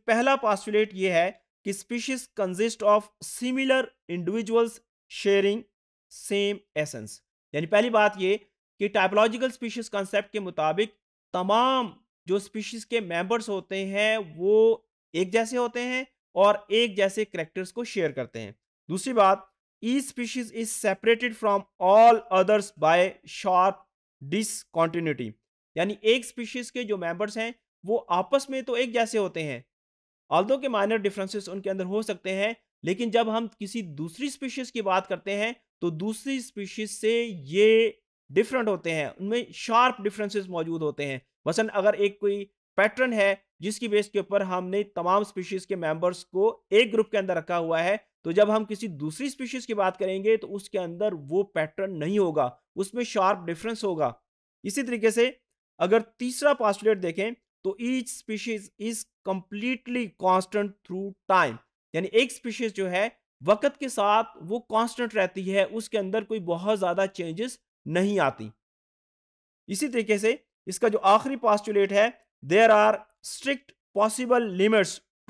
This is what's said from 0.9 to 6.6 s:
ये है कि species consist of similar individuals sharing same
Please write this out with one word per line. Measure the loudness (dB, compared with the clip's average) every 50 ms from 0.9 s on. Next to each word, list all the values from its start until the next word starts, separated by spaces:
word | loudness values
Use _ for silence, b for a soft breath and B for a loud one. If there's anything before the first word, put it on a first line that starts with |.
| -2
ये | -2 -2 0 2
है | 2 2 0 -2 _ _ _ _ _ -8
कि | -8 -8
species | -8 -8 -8 -8 -6 -4 -4 -6 -6 -8 -10 _ -4
consist | -4 -2 -2 -2 -2 -2 -2 0 2
of | 4 4 4 2 -2 _ -18 -14
similar | -12 -10 -6 -4 -4 -2 0 0 2 2 2 0 -2 _ _ _ -10
individuals | -8 -6 -4 -4 -4 -4 -2 0 2 2 2 0 -2 -10 _ _ _ _ _ -18 -10
sharing | -4 0 2 4 4 4 2 0 -2 -6 _ _ _ _ _ _ _ _ _ -20
same | -14 -8 -4 -2 0 0 0 -2 -4